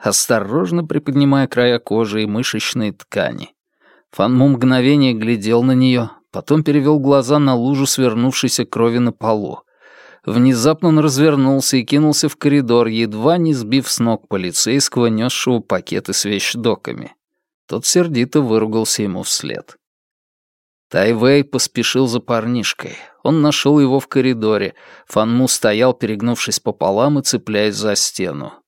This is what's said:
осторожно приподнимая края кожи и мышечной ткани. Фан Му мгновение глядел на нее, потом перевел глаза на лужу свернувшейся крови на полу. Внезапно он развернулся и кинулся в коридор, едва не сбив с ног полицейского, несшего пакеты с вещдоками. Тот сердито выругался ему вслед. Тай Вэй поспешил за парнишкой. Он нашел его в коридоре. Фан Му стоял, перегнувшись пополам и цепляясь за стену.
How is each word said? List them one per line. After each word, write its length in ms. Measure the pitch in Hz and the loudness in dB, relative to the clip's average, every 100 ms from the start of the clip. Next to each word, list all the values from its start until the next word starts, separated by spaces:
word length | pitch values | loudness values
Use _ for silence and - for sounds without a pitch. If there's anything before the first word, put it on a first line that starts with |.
осторожно 800 | - - - 113 101 139 180 175 160 | -2 -2 0 -2 0 -2 0 -2 -2
приподнимая 640 | 151 147 135 139 139 131 | -4 0 2 4 4 0
края 320 | - 123 120 | 0 0 0
кожи 420 | - 107 110 107 | -2 -2 -2 -2
и 60 | 107 | -4
мышечной 640 | 107 127 107 - 123 107 | -4 -4 -6 -6 -4 -6
ткани. 640 | - - 104 71 60 - _ _ _ _ _ _ | -6 -8 -4 -4 -4 -16 _ _ _ _ _ _
Фан 240 | - 104 127 | -2 2 4
Му 140 | 139 | 4
мгновение 640 | 127 127 127 127 147 131 | 4 2 2 4 4 2
глядел 500 | 110 110 113 104 117 | 0 -2 -2 0 2
на 80 | 127 | 2
нее, 400 | 127 131 123 113 - _ | 4 2 2 -2 -10 _
потом 320 | - - 156 | -12 0 0
перевел 360 | 156 147 139 151 | 2 2 4 2
глаза 400 | 135 139 120 147 | 4 2 4 2
на 160 | 139 123 | 2 2
лужу 320 | 127 139 135 | 0 0 0
свернувшейся 760 | - 127 113 127 - 127 - 117 | 2 0 2 0 0 -2 -2 -4
крови 340 | 110 117 120 | 0 0 2
на 120 | 120 | -2
полу. 520 | - 113 107 92 - _ _ _ - - - - | -2 -2 -2 -4 -10 _ _ _ -20 -20 -14 -4
Внезапно 640 | 113 127 120 139 156 175 | 2 2 4 0 2 2
он 100 | 156 | 2
развернулся 800 | 151 131 156 143 135 139 - 131 | 2 2 2 4 2 0 0 -2
и 60 | |
кинулся 460 | 117 143 151 147 151 | 0 2 2 2 -2
в 60 | - | -2
коридор, 500 | 147 143 120 120 113 | 0 2 2 2 2
едва 520 | 110 113 107 135 175 | 0 -4 -2 0 2
не 180 | 160 135 | 0 -2
сбив 340 | 107 135 123 | 0 -2 -2
с 100 | - | -2
ног 280 | 117 113 - | 0 -2 -4
полицейского, 800 | 98 90 - 110 139 - 127 117 | -6 -4 -4 -2 0 0 0 0
несшего 540 | 110 120 - 131 120 | 0 -2 -4 -2 -2
пакеты 520 | - 92 - 98 95 | -2 -6 -4 -8 -4
с 100 | 98 101 | -6 -2
вещдоками. 880 | 98 - 120 113 101 - 57 - _ _ _ _ _ - | -4 -4 -4 -2 -4 -6 -12 -14 _ _ _ _ _ -10
Тот 200 | 95 - | -6 0
сердито 540 | 180 170 127 135 151 | 0 0 0 0 0
выругался 600 | 127 110 110 113 110 - | 0 0 0 -2 -2 -2
ему 220 | 101 92 | -4 -6
вслед. 560 | 95 - 67 52 - - _ _ _ _ _ _ _ _ _ _ _ | -6 -6 -6 -10 -12 -20 _ _ _ _ _ _ _ _ _ _ _
Тай 240 | 85 104 | 0 0
Вэй 300 | 113 123 143 | 2 4 4
поспешил 640 | 139 127 - 120 113 127 131 | 2 -4 -4 -4 -2 0 0
за 120 | 117 | -2
парнишкой. 800 | - 117 113 123 98 - - - - _ | -2 -4 -2 -4 -4 -8 -12 -16 -20 _
Он 200 | - 160 | 0 2
нашел 380 | 147 - 143 151 | 2 2 2 4
его 200 | 135 135 | 4 0
в 80 | - | -2
коридоре. 680 | 139 127 117 107 104 98 - - - _ | 0 0 0 0 0 -2 -8 -20 -20 _
Фан 260 | 110 110 | -2 2
Му 160 | 120 131 | 2 0
стоял, 460 | - 113 107 127 | 2 0 2 2
перегнувшись 680 | 120 110 104 117 120 - - | 0 -4 -4 -4 -4 -4 -4
пополам 600 | - - 87 101 135 143 | -6 -4 -2 0 0 0
и 20 | |
цепляясь 540 | - 117 - 104 107 98 | -2 -4 -4 -2 -2 -2
за 200 | 104 101 | -4 -2
стену. 580 | - - 87 73 65 - | -4 -4 -8 -8 -14 -18